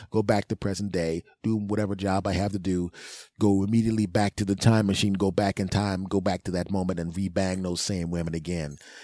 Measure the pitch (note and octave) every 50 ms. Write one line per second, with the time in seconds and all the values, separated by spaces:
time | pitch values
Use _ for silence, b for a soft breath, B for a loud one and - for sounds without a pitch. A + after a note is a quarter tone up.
0 | B B - A2 G#2 G2+ A2 G2+ - - A2 - - G2+ F#2+ E2+ G2+ G2 F2+ F2
1 | E2+ E2 E2 E2+ - - - _ - A2+ A2 G#2+ G#2 G2 G#2 G#2+ G#2+ F#2+ G2+ F#2
2 | G2 G2 F#2+ G2 F2+ G2+ F2+ F2+ G2+ G#2 G2+ G2 F2 F#2+ F2+ F2+ F2 E2+ B B
3 | B B B B B B B - A2 G#2 G2+ G2 G2 G2+ A2+ A2+ A2 A2+ A2 G#2+
4 | G#2 F2 - A2 G#2 G2 - - G#2 G2 G2+ G2 - A2+ A2+ A2 G#2+ G2 F#2+ -
5 | - G2+ G2 F#2 G2+ F#2+ E2+ G#2+ G#2 G2 - - G2 F2+ - G2 G#2 G2+ F#2+ F#2
6 | F#2+ F2 G2+ G2 F2+ G2+ F2+ F2+ - F#2+ F2+ F2 F2 - G2 F#2+ F#2 F#2 F2+ E2+
7 | E2+ E2+ E2 G2 G2 F#2 E2+ G2 F#2+ F#2 F#2 F#2+ F#2 F2+ F2+ - - - G2+ F2+
8 | E2+ E2+ F2 E2+ E2 E2 E2 E2 D#2 F2 F2+ E2+ D2+ D2 C#2+ - B B B B